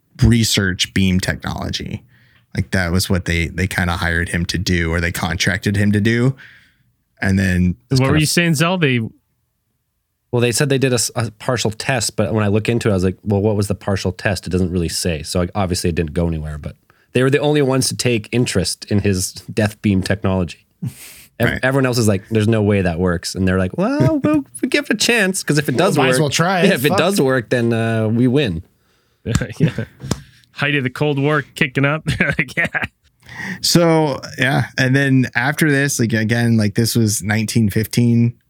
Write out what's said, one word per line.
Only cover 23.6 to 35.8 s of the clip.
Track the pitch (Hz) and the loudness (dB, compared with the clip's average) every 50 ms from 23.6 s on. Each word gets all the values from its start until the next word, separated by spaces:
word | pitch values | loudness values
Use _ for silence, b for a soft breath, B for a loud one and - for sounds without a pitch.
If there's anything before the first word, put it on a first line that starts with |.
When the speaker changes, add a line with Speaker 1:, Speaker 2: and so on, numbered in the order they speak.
| 92 90 - - | 0 -2 -2 -2
Speaker 3:
"Well, | 190 240 277 294 311 320 320 285 | -2 -2 0 2 2 2 2 2
Speaker 1:
<laughs> | 262 | 0
Speaker 3:
we'll, | 294 302 302 269 - _ - | 0 0 0 -2 -4 _ -8
we'll | - 254 | -6 -2
give | - 294 277 - | -2 -2 0 0
it | 233 | -2
a | |
chance, | 208 - - 240 233 196 185 190 - - | -2 2 2 2 2 2 0 0 -4 -2
'cause | - 147 151 | 0 0 0
if | 147 - | 0 0
it | 131 | 0
does | 113 170 202 - | 2 2 2 2
Speaker 4:
Well, | 147 151 | 2 2
might | 170 | 2
Speaker 3:
work, | 170 | 2
Speaker 4:
as | 165 | 2
well | 156 143 | 0 0
try | - - 165 180 196 180 165 | 0 0 0 0 2 2 2
it. | 190 | 2
Speaker 3:
yeah, | 190 | 2
if | 143 120 | 2 2
it | 147 | 0
Speaker 4:
Fuck. | 180 202 | 2 2
Speaker 3:
does | 240 - 202 196 | 2 2 2 2
work, | 143 131 131 131 120 - | 2 2 2 0 0 0
then, | 131 123 117 117 117 | 0 0 2 2 2
uh, | 113 113 113 113 113 110 107 | 0 0 0 0 0 0 0
we | 113 117 127 | 2 2 2
win." | 127 120 147 147 107 85 80 - _ _ _ _ _ _ _ _ _ _ _ - | 2 4 2 0 0 -2 -6 -8 _ _ _ _ _ _ _ _ _ _ _ -8
Speaker 2:
<laughs> | - 113 - 123 101 - - | -4 -2 -2 -2 -4 -4 0
Yeah. | 139 - - - - - _ - B B B B B B B B B B _ | 0 0 0 -2 -10 -10 _ -18 B B B B B B B B B B _
Height | - 143 143 147 | -4 -2 0 0
of | 143 127 | 0 -2
the | 127 | -4
Cold | - - 151 151 143 139 | -4 -2 -2 0 0 0
War | 139 147 151 147 131 | 0 0 0 0 -2
kicking | - - - 160 139 - 143 135 | -4 -2 -2 -2 -2 0 0 0
up. | 143 151 156 - - - | 2 0 -2 -2 -4 -2
<laughs> | - | -2
Like, | 180 147 135 - 151 127 - | 0 -2 0 -2 -4 -4 -2
yeah. | 170 170 - - 160 - - _ _ _ _ _ _ B B B B B 190 185 B | -4 -4 -2 -2 -4 -6 -6 _ _ _ _ _ _ B B B B B -10 -10 B
Speaker 1:
So, | B - - 165 170 165 165 160 156 147 131 - - - - - | B 2 2 4 4 4 4 2 2 0 -2 -6 -10 -12 -6 -2
yeah. | 131 127 143 143 120 - - - | -2 0 0 0 -2 -4 -2 -2
And | 131 127 131 | 0 2 2
then | 139 139 135 131 131 127 - - | 2 4 4 4 2 2 2 -2
after | 120 120 139 151 - 165 156 | -2 -2 -2 0 2 2 2
this, | 143 135 | 2 2